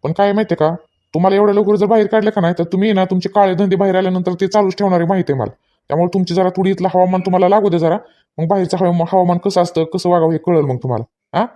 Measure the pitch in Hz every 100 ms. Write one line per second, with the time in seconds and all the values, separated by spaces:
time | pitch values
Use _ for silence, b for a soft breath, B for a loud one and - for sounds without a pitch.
0 | 147 165 202 202 214 170 156 170 _ _
1 | _ 156 190 196 208 202 202 208 196 -
2 | 208 220 220 214 170 180 170 185 208 190
3 | 185 185 180 208 196 180 196 185 196 185
4 | 190 185 180 175 196 214 196 185 202 180
5 | 165 190 175 135 107 - _ _ _ 151
6 | 180 196 180 175 185 185 190 196 185 180
7 | 185 185 185 180 180 202 202 170 165 196
8 | b b b - 160 196 185 180 180 175
9 | 170 190 180 175 202 190 175 165 160 185
10 | 180 175 160 156 160 170 143 127 131 117
11 | 113 _ _ 156 240